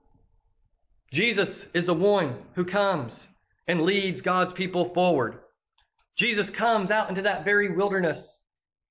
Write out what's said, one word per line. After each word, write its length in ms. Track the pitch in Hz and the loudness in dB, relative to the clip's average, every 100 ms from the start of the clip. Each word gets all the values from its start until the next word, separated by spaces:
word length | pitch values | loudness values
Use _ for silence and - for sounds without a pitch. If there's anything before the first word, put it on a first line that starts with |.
| _ _ _ _ _ _ _ _ _ _ _ | _ _ _ _ _ _ _ _ _ _ _
Jesus 540 | 135 233 202 180 - - | 0 0 2 -2 -4 -6
is 120 | 170 175 | -4 0
the 80 | |
one 520 | 160 202 202 151 120 - | 2 4 2 0 -4 -10
who 120 | - 180 | -6 -2
comes 640 | 202 196 170 120 - - _ _ _ - | 0 0 0 -4 -12 -20 _ _ _ -4
and 140 | 175 | 0
leads 400 | 160 202 190 147 | 2 2 -2 -2
God's 300 | 185 185 180 | -2 0 0
people 400 | - 185 185 175 | -2 -4 -2 -2
forward. 460 | 180 180 151 113 110 - _ _ _ _ _ _ - | 2 2 2 0 -6 -20 _ _ _ _ _ _ -2
Jesus 340 | 233 208 202 | 0 0 -2
comes 420 | - 226 220 185 | 0 2 2 2
out 160 | 214 208 | 0 0
into 140 | 190 | 0
that 240 | 196 170 175 | 0 0 2
very 240 | 208 202 | 2 2
wilderness 720 | 170 202 190 170 143 - - _ _ _ _ _ | 0 0 2 0 -2 -10 -20 _ _ _ _ _